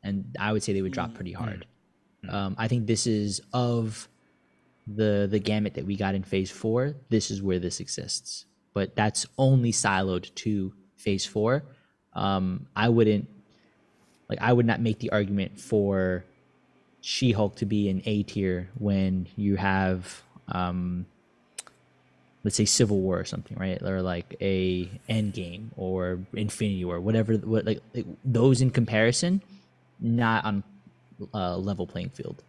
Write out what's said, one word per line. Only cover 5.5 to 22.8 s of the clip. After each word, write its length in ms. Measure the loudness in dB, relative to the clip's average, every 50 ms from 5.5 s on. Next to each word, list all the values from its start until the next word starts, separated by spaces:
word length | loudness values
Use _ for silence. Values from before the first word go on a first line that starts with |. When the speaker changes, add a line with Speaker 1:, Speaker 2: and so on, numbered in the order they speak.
| 0 2 0 -2 -2
Speaker 1:
that 100 | -4 -4
we 100 | -4 -2
got 180 | 0 0 0 0
in 80 | -2
Phase 280 | -2 0 0 0 0 -2
Four, 440 | -6 -4 -2 0 2 2 0 0 -4 -8 -4 _
this 200 | 2 2 2 0
is 120 | -4 -2
where 160 | 0 0 0 0
this 220 | 0 -2 -6 -6
exists. 680 | -8 -8 -8 -10 -8 -6 -8 -8 -8 -10 -14 -14 -14 _ _ _ _ _ _
But 200 | -4 -4 -2 0
that's 300 | 2 2 2 2 -2 -6 -6 _ 2
only 340 | 4 6 6 6 4 4
siloed 640 | 0 2 2 2 4 4 2 2 0 -2 -2 -6 _
to 360 | -6 -2 0 0 0 -2 -4 -6 -12 _ _ _
Phase 280 | _ -2 -2 0 0 -2
Four. 380 | -4 -2 0 2 2 2 0 -2 -8 -20 _ _ _ _ _ _ _ _
Um, 520 | -2 0 0 0 0 0 -2 -2 -6 -8 -8 _
I 120 | 0 2 4
wouldn't, 400 | 6 6 6 6 4 2 0 -4 -14 -20 _ _ _ _ _ _ _ _ _ _ _ _ _ _ _ _ _ _
like, 120 | -6 -2
I 100 | 2 4
would 140 | 6 6 6
not 140 | 4 4 4
make 180 | 2 0 0 -2
the 100 | -2 0
argument 480 | 2 2 2 2 0 -2 -2 -4 -6 -14
for 640 | -6 0 0 2 2 2 2 2 2 0 0 -2 -6 -12 _ _ _ _ _ _ _ _ _ _ _ _ _ _
She-Hulk 560 | -10 -8 -4 0 2 2 4 2 0 -2 -2
to 100 | -4 -4
be 220 | -2 0 0 2 2
an 140 | 0 -2 -2
A 180 | -2 -2 -2 -2
tier 440 | -2 -4 -2 0 0 0 -2 -4 -8 -10 -4
when 480 | -2 0 2 2 2 2 0 -2 -4 -6 -6
you 200 | -4 0 0 0
have, 680 | 2 2 2 2 2 2 2 0 -2 -4 -10 -16 -18 -20 _ _ -20 _ -6
um, 580 | -4 -2 -2 -2 -2 -2 -2 -2 -4 -4 -6 -8 _ _ _ _ _ _ _ _ _ -20 -20 -20 _ _ _ _ _ _ _ _ _ _ _ _ _ _ _
let's 120 | -4 0
say, 80 | 2 2
Civil 360 | 2 4 4